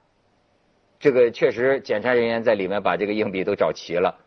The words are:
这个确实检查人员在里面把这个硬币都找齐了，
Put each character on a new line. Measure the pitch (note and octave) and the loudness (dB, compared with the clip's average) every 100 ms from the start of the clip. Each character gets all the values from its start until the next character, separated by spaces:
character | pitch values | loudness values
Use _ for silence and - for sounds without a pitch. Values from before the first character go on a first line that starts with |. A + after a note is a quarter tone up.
| _ _ _ _ _ _ _ _ _ _ | _ _ _ _ _ _ _ _ _ _
这 | D3 | 2
个 | B2 A#2+ | 4 2
确 | - D3+ | 2 -2
实 | A2 C3 C3+ | 0 0 0
检 | - G#2+ | -2 -2
查 | A2+ | 0
人 | B2 A#2 | 0 0
员 | A#2 | 0
在 | A2+ | 0
里 | G#2 F#2 | 0 -2
面 | G2+ | -2
把 | F#2 F2 | -2 -2
这 | G2+ | -2
个 | |
硬 | G#2+ G#2 | -2 -2
币 | F#2 | -2
都 | F#2 | -4
找 | G2+ E2+ | 0 -2
齐 | D#2 - | -2 -6
了， | E2+ F2+ - | -2 -2 -4